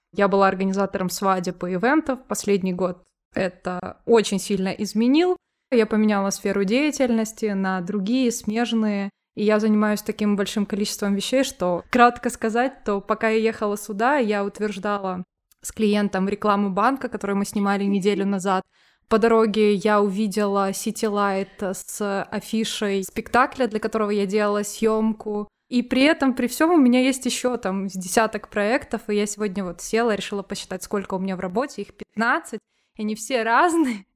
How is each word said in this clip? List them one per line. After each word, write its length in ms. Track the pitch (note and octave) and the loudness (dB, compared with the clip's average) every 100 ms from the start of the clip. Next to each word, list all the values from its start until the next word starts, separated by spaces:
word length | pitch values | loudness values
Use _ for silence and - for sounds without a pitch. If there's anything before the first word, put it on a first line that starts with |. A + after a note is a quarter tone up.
| _ | _
я 160 | F3+ G3+ | 0 2
была 200 | G3 F#3+ | 4 4
организатором 640 | F#3+ F#3+ F#3+ F#3+ G3 F3+ | 2 0 0 -2 -2 -4
свадеб 520 | - G3 F#3 F3+ F3+ | 0 0 0 -2 -4
и 120 | F3+ F3+ | -4 0
ивентов, 440 | A#3 D#4 D4+ B3+ - | 2 2 0 -4 -4
последний 460 | G#3 - G3+ F#3 | -6 0 0 0
год 300 | F3+ F3+ F3+ _ _ _ - | -2 -2 -4 _ _ _ -4
это 680 | F#3+ - F#3 F3+ F3+ - - | -4 -4 -8 -8 -10 -6 4
очень 320 | A#3 G3+ G3 | 4 4 0
сильно 300 | - G3+ F#3+ | -2 -2 -2
изменил. 680 | - G#3 G#3+ A#3+ D4 F4+ F4+ _ _ - | -4 -4 0 4 4 4 0 _ _ 0
Я 160 | B3 A3 | 2 2
поменяла 460 | G#3+ G#3+ G3+ G3 | 2 2 2 0
сферу 320 | F#3+ G3+ G3 | -2 -2 0
деятельности 840 | G3 A#3+ D4+ - B3+ A3+ A3 - G#3+ | 2 2 0 0 0 0 -2 -4 -4
на 340 | G3 F#3+ F#3 | -2 -2 -2
другие, 500 | F3+ G#3 F#3+ B3+ B3 | -4 -4 0 0 0
смежные, 800 | A3+ - A3 A#3 A3+ G#3+ G3+ G3 - _ - | 0 -4 -2 0 0 0 -2 -4 -10 _ -2
и 80 | |
я 160 | G#3+ G#3+ | 2 2
занимаюсь 420 | A3 G#3+ G#3+ G#3 | 4 4 2 0
таким 340 | - A3 G#3 G3+ | -4 -2 0 0
большим 300 | G3 G#3+ G3+ | 0 -2 -2
количеством 480 | G3+ G#3 - G3+ | -2 -4 -2 -2
вещей, 300 | G3 - C4 | -2 0 0
что, 400 | C4 - F3+ E3+ - | 0 -2 -2 -2 -2
кратко 400 | B3 A#3+ A#3+ A#3+ | 4 4 4 -6
сказать, 520 | - A3+ A3+ C4 C4+ | -4 -2 0 -2 -4
то 180 | - G3+ | -4 -4
пока 280 | - G#3+ A3+ | -2 -2 0
я 80 | A3 | 2
ехала 400 | A3 A3 G#3 G#3 | 0 -2 -4 -4
сюда, 400 | - G3+ A#3+ D4 | -6 -2 0 2
я 260 | A3 G#3 | 0 0
утверждала 800 | G3+ - G#3 G3+ G#3 G3+ F#3+ F#3 F3+ _ _ _ | -4 -4 -6 -4 -4 -4 -4 -6 -10 _ _ _
с 100 | - | -12
клиентом 560 | - G#3+ G#3 G3+ F#3+ F#3+ | -2 2 2 2 0 -2
рекламу 420 | G3+ G#3 G3+ G3+ | 0 0 2 0
банка, 380 | F#3 A3+ C4+ B3 | 2 0 0 -4
которую 300 | G#3 G3+ G3 | -6 -4 -2
мы 80 | G3+ | -2
снимали 400 | G#3 G3+ G3 G3+ | -2 0 0 0
неделю 400 | G3+ F#3+ F#3+ G3 | 0 0 0 0
назад. 380 | G3 F#3+ F#3+ - _ _ _ - | -2 0 -2 -2 _ _ _ 0
По 100 | A3+ | 2
дороге 540 | A3+ A3+ A3 G#3 G#3 | 4 4 4 4 4
я 280 | G3+ G#3+ G#3 | 4 2 2
увидела 720 | G#3 F#3+ A3 G3+ G#3 G3 G3 | 2 0 -2 0 0 0 -2
City 380 | G3 A3+ G#3 A3 | -2 -6 -4 -2
Light 640 | G3+ G3+ F#3+ G3 - G3 | 0 0 0 -4 -6 -6
с 500 | F#3+ - - G3+ G3 | -6 -8 -6 -4 -4
афишей 800 | - G3+ - A3 A3 - G#3 G3 | -4 -8 -4 -2 -2 -2 -2 -2
спектакля, 640 | F#3+ - A3 A#3+ C#4+ - A#3+ | -4 -8 0 2 2 0 -2
для 120 | A3 | -2
которого 320 | A3 A3 G#3 | -2 -2 0
я 140 | G#3 G3 | 0 0
делала 380 | G#3+ G#3 G#3 | 0 0 0
съемку. 840 | G#3 - A3 A3 A3 A3 G#3+ G#3 G#3 _ - | -4 -2 0 2 0 -2 -6 -8 -8 _ -4
И 140 | B3 | -2
при 200 | A#3+ B3+ | 0 4
этом, 300 | C#4+ E4 C4+ | 4 4 2
при 140 | B3+ A#3+ | 0 -2
всем, 240 | - D#4+ | 2 4
у 60 | F4 | 6
меня 220 | B3+ B3 | 6 6
есть 260 | C4 C4 B3 | 4 0 -2
еще 320 | - B3 A#3+ | -2 -2 -2
там 320 | G3 F#3+ F#3+ | -4 -4 -6
с 40 | |
десяток 560 | F#3 F3+ - A3 A3 - | -6 -2 0 0 -2 -8
проектов, 520 | G#3+ G#3 C#4 - A3 - | -2 0 0 -2 -8 -2
и 80 | G#3 | -2
я 100 | G#3 | -2
сегодня 380 | - G#3 F#3 | -2 -6 -4
вот 180 | F3+ E3+ | -6 -8
села, 340 | - A3 A#3 G3+ | -4 0 2 0
решила 280 | - G3+ | -4 -6
посчитать, 400 | F#3+ G3+ - F#3 | -8 -10 -8 -10
сколько 320 | - G#3 F#3+ F#3+ | -6 -6 -4 -4
у 40 | |
меня 160 | F#3+ F#3 | -4 -4
в 40 | |
работе, 420 | F#3 F#3 C#4+ - | -4 -2 -4 -6
их 120 | G3+ | -12
пятнадцать, 640 | - G#3 - A#3 D#4 E4 A3 _ _ _ - | -12 -12 -2 0 0 -4 -14 _ _ _ -8
и 60 | |
они 120 | G#3+ G#3+ | -6 -6
все 280 | - B3+ | -2 -2
разные. 600 | A3 A#3+ F4 E4 C4+ G#3+ - | 2 4 4 4 2 -2 -10